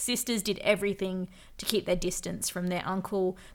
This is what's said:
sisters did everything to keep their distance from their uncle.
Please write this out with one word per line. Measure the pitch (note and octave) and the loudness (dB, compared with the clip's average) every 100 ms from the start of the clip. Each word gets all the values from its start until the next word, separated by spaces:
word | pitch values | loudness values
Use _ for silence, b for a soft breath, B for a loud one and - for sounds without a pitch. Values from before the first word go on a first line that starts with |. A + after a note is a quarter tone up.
sisters | - A#3+ - A3+ | 0 0 2 0
did | - F#3+ | 0 2
everything | - G3+ G3+ F#3+ F#3+ F#3 F3+ B B - | 4 4 2 0 -2 -2 -4 B B -4
to | - | 0
keep | G#3+ | 2
their | F3+ | 2
distance | F3+ F3 - F3 E3+ - | 2 0 -2 -4 -4 -4
from | F3+ F3+ | -2 0
their | F3 - | 0 0
uncle. | F#3+ F3+ G3 F#3 F#3 B | -2 0 2 2 0 B